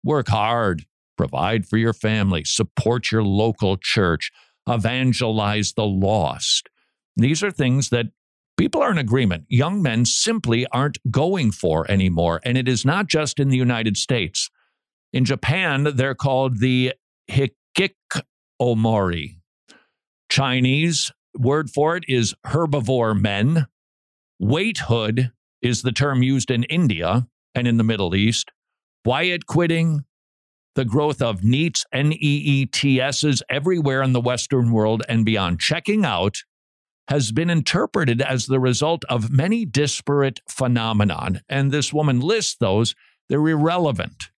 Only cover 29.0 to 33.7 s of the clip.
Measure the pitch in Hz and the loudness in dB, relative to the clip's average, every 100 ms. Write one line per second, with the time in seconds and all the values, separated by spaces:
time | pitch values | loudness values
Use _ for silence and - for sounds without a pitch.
29 | 113 131 180 175 - 160 170 165 165 151 | -2 0 0 -4 -2 0 2 2 0 -2
30 | - _ _ _ _ _ _ - 123 127 | -6 _ _ _ _ _ _ -4 0 0
31 | 151 147 120 98 104 131 165 - - 135 | 0 0 -2 0 2 2 0 -2 -6 -2
32 | 147 156 151 143 147 139 131 - 143 131 | -2 0 0 0 2 0 0 -2 2 2
33 | 131 131 151 123 - 131 156 | 2 0 0 0 -2 -2 0